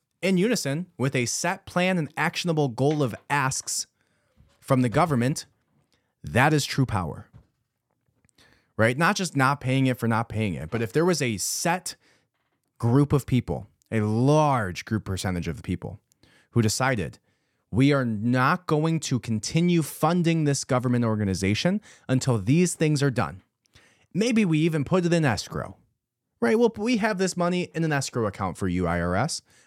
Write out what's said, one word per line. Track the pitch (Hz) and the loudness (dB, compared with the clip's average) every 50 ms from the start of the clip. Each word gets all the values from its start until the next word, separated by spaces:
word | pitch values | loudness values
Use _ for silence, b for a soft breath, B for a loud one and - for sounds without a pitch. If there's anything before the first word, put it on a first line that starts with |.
| _ _ _ - | _ _ _ -4
in | - 190 190 175 | 0 2 2 4
unison, | 190 240 240 - - 139 139 160 180 - _ - | 4 2 0 0 -2 -4 -4 -4 -6 -10 _ -2
with | 123 139 139 | -2 0 0
a | 131 120 | 0 -2
set | 113 - - - 170 190 - - | -2 -4 -4 -2 -4 -4 -4 -8
plan | - - 180 180 185 190 175 | -4 -2 0 2 2 2 0
and | 151 - - | -2 -4 -4
actionable | 123 151 170 - - - 175 160 151 147 131 | -2 -2 -2 -2 -2 -4 -2 0 2 0 0
goal | 110 120 131 147 156 147 | 0 0 0 2 2 2
of | 143 117 - - _ - | 0 -2 -2 -8 _ -2
asks | 143 143 135 131 - - - - - - - _ _ _ _ _ _ _ _ _ _ _ - _ _ _ | 0 2 2 2 0 -2 -6 -6 -6 -6 -8 _ _ _ _ _ _ _ _ _ _ _ -20 _ _ _
from | - - 135 127 | -2 0 2 2
the | 127 117 | 2 2
government, | 95 147 175 165 143 117 117 131 165 - - _ _ _ _ _ _ _ _ _ _ _ _ _ _ _ | 2 2 2 2 2 0 0 0 -2 -4 -8 _ _ _ _ _ _ _ _ _ _ _ _ _ _ _
that | - 73 73 120 135 156 | -12 0 2 4 4 6
is | 156 147 - | 4 2 0
true | - - - 131 | 0 0 -2 0
power. | - 113 92 87 71 - - - _ _ - - _ _ _ _ _ _ _ _ _ _ _ _ _ _ _ _ _ b b b b b b b b b | 0 0 -4 -4 -4 -8 -10 -14 _ _ -20 -20 _ _ _ _ _ _ _ _ _ _ _ _ _ _ _ _ _ b b b b b b b b b
Right? | - 110 117 123 | 2 2 2 4
Not | 143 170 180 208 | 2 2 2 2
just | - 190 156 - | 0 -4 -4 0
not | 139 131 135 143 - | 2 2 2 2 0
paying | - 127 127 135 131 | -2 0 2 2 2
it | 131 123 - | 2 0 0
for | 120 | 0
not | 113 113 110 117 - | 0 0 0 -2 -2
paying | 107 107 110 101 80 | -4 -4 -2 -2 -4
it, | 64 76 80 | -6 -8 -6
but | - 113 | -6 -4
if | 117 107 | -4 -2
there | - 151 170 | 0 0 2
was | 185 175 143 | 2 0 0
a | 143 120 110 92 | -2 -4 -4 -4
set | - - - - - 170 175 185 - - - _ _ _ _ _ _ _ _ _ _ _ _ _ _ _ _ - | -6 -6 -6 -4 -2 -2 -2 -2 -4 -10 -14 _ _ _ _ _ _ _ _ _ _ _ _ _ _ _ _ -4
group | - 117 120 139 147 139 | 0 2 4 4 4 4
of | 156 135 - | 2 -2 0
people, | - 135 123 - - 80 64 - - _ _ _ - | 0 0 0 0 -2 -6 -8 -8 -16 _ _ _ -6
a | 110 110 | -4 -2
large | 107 107 107 117 127 139 151 156 151 147 135 123 107 90 85 - - | -2 0 0 2 2 4 4 4 4 2 0 0 -2 -4 -8 -10 -6
group | - 110 104 - | -4 -4 -4 -4
percentage | - 95 90 - 95 90 87 76 82 | -4 -6 -4 -4 -2 -4 -2 -4 -6
of | 76 | -8
the | - | -8
people | - - 90 - - - 95 - _ _ b b b b b b b b | -6 -6 -6 -6 -6 -12 -14 -14 _ _ b b b b b b b b
who | b 120 | b 0
decided, | 110 107 - - 127 135 131 104 80 64 - - _ _ _ _ _ _ _ _ _ - | 2 2 0 0 0 0 0 -2 -4 -6 -8 -14 _ _ _ _ _ _ _ _ _ -6
"We | - 127 135 143 | 0 2 4 4
are | 143 139 127 | 4 2 0
not | 117 110 101 107 120 127 127 127 143 180 180 - | 0 -2 -2 -2 0 2 2 2 2 2 0 -2
going | - 160 151 156 165 165 156 | -2 -2 0 0 0 -2 -2
to | - - 135 117 | -2 -2 -4 -2
continue | - - 113 107 - - - 165 175 175 175 165 | -2 -2 -4 -4 -4 -2 0 0 2 4 2 2
funding | 147 - - - 156 156 175 180 165 170 165 165 151 | 0 -2 -4 0 0 2 2 2 2 2 2 2 2
this | 143 139 - - | 0 0 -2 -2
government | - 131 127 120 127 120 120 120 | -2 -2 0 0 0 0 2 2
organization | 113 110 107 107 98 95 85 95 95 107 - - 175 196 214 B B B B B B | 0 0 0 0 0 0 0 2 0 0 2 0 0 -2 -2 B B B B B B
until | 131 131 - 131 120 107 | 0 0 2 0 0 0
these | 92 107 147 170 180 170 - | 2 2 4 4 4 2 0
things | - 160 151 151 135 | -2 0 0 2 2
are | 143 139 | 0 0
done." | 113 123 95 69 95 98 _ _ _ _ _ b b b b b b b b b - | 0 -2 -4 -4 -6 -12 _ _ _ _ _ b b b b b b b b b -4
Maybe | - 220 247 233 226 214 | -2 0 2 2 2 2
we | 170 160 151 | 4 2 2
even | 160 170 160 156 127 | 2 2 0 0 -2
put | - 175 190 175 | 0 0 2 2
it | 170 | 2
in | 170 170 156 | 2 2 2
escrow, | 135 104 - - - - 73 - - - _ _ _ _ _ _ _ _ _ _ _ _ - | 2 0 0 -4 -8 -8 -8 -8 -8 -12 _ _ _ _ _ _ _ _ _ _ _ _ -2
right? | 233 233 226 226 | 0 2 2 4
Well, | 240 220 226 | 2 2 0
we | 214 208 240 254 202 | 0 -2 0 0 0
have | 208 214 214 180 | 0 0 0 0
this | 190 180 - | -2 -2 0
money | 180 170 175 180 180 170 - - | -2 -2 0 0 -2 -4 -4 -4
in | 165 165 | -4 -2
an | 156 | 0
escrow | 147 139 131 - - 127 110 | 0 -2 -2 -4 -4 -2 -2
account | 101 - - 101 90 - | -2 -2 -4 -6 -6 -4
for | - 101 92 | -4 -2 -2
you, | 87 90 90 | 0 0 0
I | 82 87 87 | 0 0 0
R | 85 87 90 | 0 0 0
S. | 98 127 156 - - _ b b b b | 0 -2 -2 -4 -8 _ b b b b